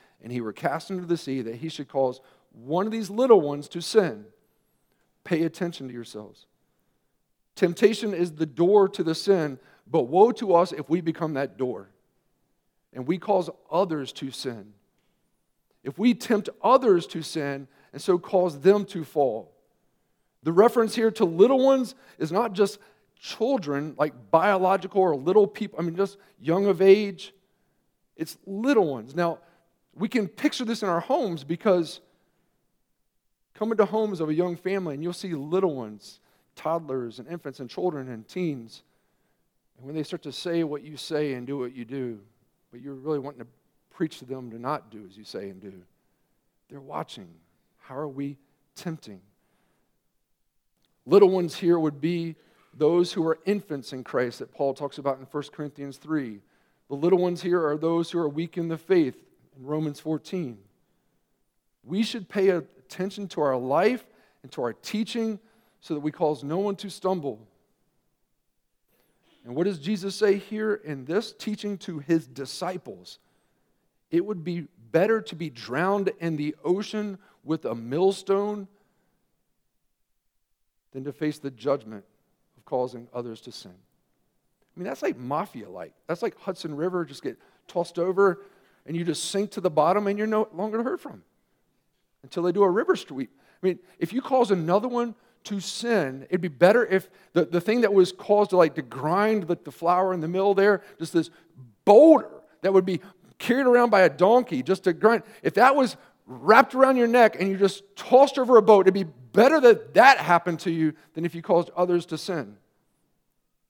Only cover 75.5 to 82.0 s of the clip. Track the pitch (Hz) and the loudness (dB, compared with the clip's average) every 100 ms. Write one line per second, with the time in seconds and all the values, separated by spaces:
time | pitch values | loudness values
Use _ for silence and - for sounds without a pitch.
75.5 | 117 113 135 185 202 180 - 170 151 151 | -12 -8 -4 -2 0 -2 -4 -6 -4 -6
76.5 | - 175 190 214 214 208 190 _ _ 139 | -4 -2 -2 -4 -8 -10 -12 _ _ -8
77.5 | 160 165 117 117 151 190 190 - 196 208 | -6 -6 -8 -6 0 0 0 -2 -2 -2
78.5 | 208 190 _ _ _ _ _ _ _ _ | -8 -14 _ _ _ _ _ _ _ _
79.5 | _ _ _ _ _ _ _ _ _ _ | _ _ _ _ _ _ _ _ _ _
80.5 | _ _ _ _ 135 139 - 151 147 135 | _ _ _ _ -14 -14 -6 -6 -4 -10
81.5 | 117 139 139 110 104 | -6 -4 -4 -6 -18